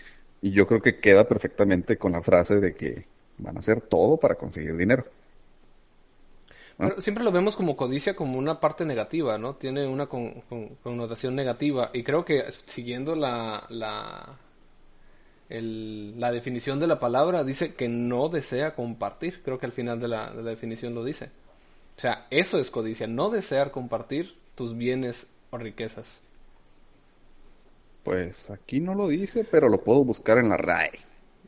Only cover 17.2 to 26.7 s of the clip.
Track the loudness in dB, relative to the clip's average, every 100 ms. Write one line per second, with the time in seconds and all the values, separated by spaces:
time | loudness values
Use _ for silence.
17.2 | 2 2 0 -2 -4 -4 -4 -2 -2 0
18.2 | 0 -2 -4 -2 -2 -4 -8 -6 -8 -6
19.2 | -8 -8 -8 -6 -6 -6 -6 -4 -4 -4
20.2 | -6 -8 -8 -8 -8 -8 -8 -6 -6 -8
21.2 | -12 -18 -20 -20 _ -20 -20 -6 -2 -2
22.2 | 0 0 2 0 -2 -4 -6 -6 -6 -2
23.2 | -2 -2 -2 0 0 -4 -6 -6 -4 -6
24.2 | -8 -12 _ -10 -8 -4 -2 -2 -4 -8
25.2 | -14 _ _ -12 -10 -10 -12 -12 -20 -20
26.2 | _ -20 -20 -20 _